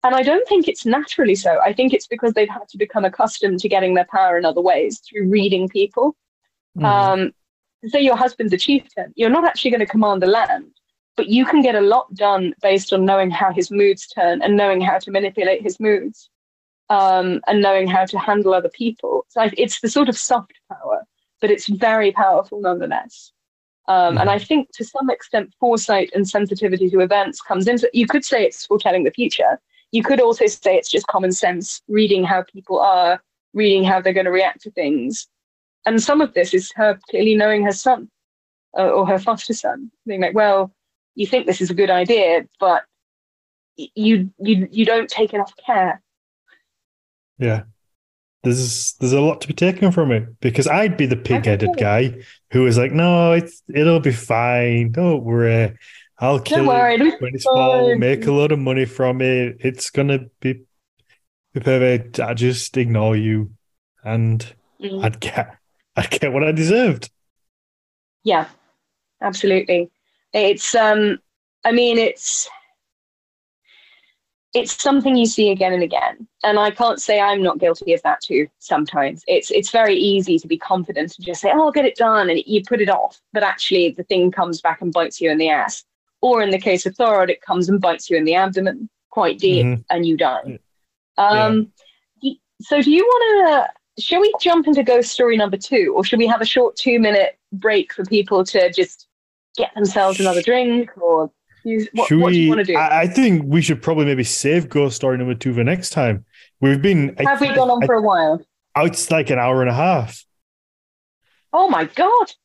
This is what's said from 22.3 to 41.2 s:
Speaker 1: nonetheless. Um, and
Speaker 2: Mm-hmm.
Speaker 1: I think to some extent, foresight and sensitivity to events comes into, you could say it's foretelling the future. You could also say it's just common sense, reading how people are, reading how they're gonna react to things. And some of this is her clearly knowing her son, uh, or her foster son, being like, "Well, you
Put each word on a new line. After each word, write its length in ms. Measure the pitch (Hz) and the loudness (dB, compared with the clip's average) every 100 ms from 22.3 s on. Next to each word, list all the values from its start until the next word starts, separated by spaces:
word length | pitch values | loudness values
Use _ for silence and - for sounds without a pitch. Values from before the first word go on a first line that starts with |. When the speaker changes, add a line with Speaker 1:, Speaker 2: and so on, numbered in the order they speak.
| 175 190 208 | 2 0 -6
Speaker 1:
nonetheless. 720 | 190 180 160 - - - - _ _ _ _ _ - | -4 -4 -4 -6 -8 -20 -20 _ _ _ _ _ -2
Um, 300 | 185 175 139 | 2 2 2
and 40 | |
Speaker 2:
Mm-hmm. 80 | 190 | 0
Speaker 1:
I 100 | 208 | -2
think 300 | 202 311 262 | 0 -2 -2
to 100 | - | -12
some 260 | 233 269 262 | -10 -6 -4
extent, 420 | - - 220 196 _ | -4 -4 -6 -6 _
foresight 500 | 240 226 - 202 185 196 | 0 0 0 -2 0 -2
and 120 | 190 | -2
sensitivity 640 | 208 202 196 208 185 185 | -2 -2 -2 -2 0 2
to 100 | 185 | 2
events 380 | 185 202 196 - | 2 0 -2 -6
comes 260 | - 190 190 | -6 -2 0
into, 200 | 240 247 | 0 0
you 140 | 240 226 | 0 0
could 180 | 294 - | 0 0
say 180 | 247 | 0
it's 220 | 185 - - | 0 -2 -4
foretelling 380 | 202 208 185 | 0 0 0
the 80 | 147 | 0
future. 480 | - 240 - - - _ _ _ | -2 -6 0 -2 -2 _ _ _
You 100 | 226 | -4
could 160 | - 269 | 0 2
also 280 | 233 226 214 | 2 2 0
say 280 | - 202 185 | 0 0 0
it's 140 | - | 0
just 160 | 214 202 | -4 -2
common 260 | 190 185 | -2 -2
sense, 500 | 185 185 180 190 - - | 0 -2 -2 -8 -14 -4
reading 360 | 214 214 190 | 0 2 2
how 180 | 180 185 185 | 2 -2 -4
people 280 | 196 190 185 | -18 -6 0
are, 420 | 196 185 175 180 _ _ _ | 2 2 2 0 _ _ _
reading 300 | 202 208 196 | -2 2 2
how 180 | 190 190 | 2 2
they're 100 | 185 | 0
gonna 180 | 185 185 | 0 0
react 300 | 180 190 - | 2 0 -2
to 100 | 208 | -12
things. 560 | 185 147 147 123 220 - _ _ _ _ _ 214 | -6 -2 -2 -4 -8 -14 _ _ _ _ _ -2
And 160 | 226 | 0
some 180 | 220 294 | 2 0
of 140 | 302 | 2
this 180 | - 175 | 0 0
is 180 | 185 185 - | -2 -4 -2
her 240 | 214 196 - | -2 -2 -6
clearly 240 | - 214 214 | -2 2 2
knowing 280 | 214 214 | 2 2
her 80 | 202 | 0
son, 380 | 196 262 247 - _ _ _ _ _ _ - | -2 0 -2 -4 _ _ _ _ _ _ -2
uh, 120 | 190 | 0
or 160 | - 185 | 0 0
her 120 | 190 | -2
foster 340 | 196 220 - | -2 -4 -6
son, 380 | 226 208 277 262 _ - | -6 -6 -10 -14 _ -10
being 140 | 196 | -4
like, 120 | 180 | -2
"Well, 380 | 214 208 196 190 _ _ _ _ | 0 2 2 -2 _ _ _ _
you 140 | - | -8